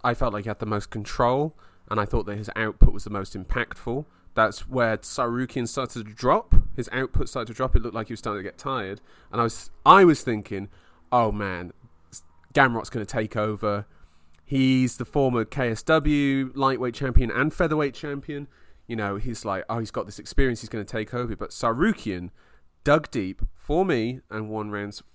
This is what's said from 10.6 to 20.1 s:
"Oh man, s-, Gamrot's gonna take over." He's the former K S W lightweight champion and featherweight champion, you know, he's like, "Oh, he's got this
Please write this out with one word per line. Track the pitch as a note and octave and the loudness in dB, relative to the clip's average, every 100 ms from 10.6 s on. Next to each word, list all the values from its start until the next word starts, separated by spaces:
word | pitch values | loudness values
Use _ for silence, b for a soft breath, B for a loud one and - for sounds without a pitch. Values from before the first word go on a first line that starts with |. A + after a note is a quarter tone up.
| G2+ - _ _ - | -10 -14 _ _ -2
"Oh | B2 A2+ | 0 2
man, | G#2 G2 F2+ F2 - - _ _ | 0 -4 -6 -10 -16 -20 _ _
s-, | - - _ _ | -20 -20 _ _
Gamrot's | - C3+ A#2 A2+ | 4 4 4 -4
gonna | A#2 G2+ | -6 -4
take | B2 G#2+ A2+ | -4 -4 -2
over." | G#2+ G#2 G#2+ G#2 G2+ - - - - - | -2 -2 -2 -2 -6 -14 -20 -20 -20 -20
He's | - C3+ C3 C3 B2+ - | -4 2 4 4 2 -2
the | B2 | -4
former | D3 C3+ B2 A2 | 0 2 2 -2
K | - A#2+ | -2 -4
S | A2 | -2
W | - D#3+ D3 D3 C#3 C3+ C3 | 0 2 2 2 2 0 -4
lightweight | C3 C3+ B2+ B2 A#2 | -2 0 0 -4 -4
champion | C3+ B2 A#2 | 4 4 4
and | A2+ D3 | 2 0
featherweight | - E3 D#3 C#3+ | 0 0 0 -2
champion, | - D3 C#3+ C3+ C#3+ C#3+ _ - - - | -4 -10 -10 -10 -12 -12 _ -20 -20 -10
you | A#2 | -6
know, | G2+ G2 | -4 -2
he's | B2 A2 G#2 | -4 -4 -6
like, | F#2+ - | -6 -4
"Oh, | A#2 | -6
he's | A2 | -4
got | - | -6
this | G2 | -8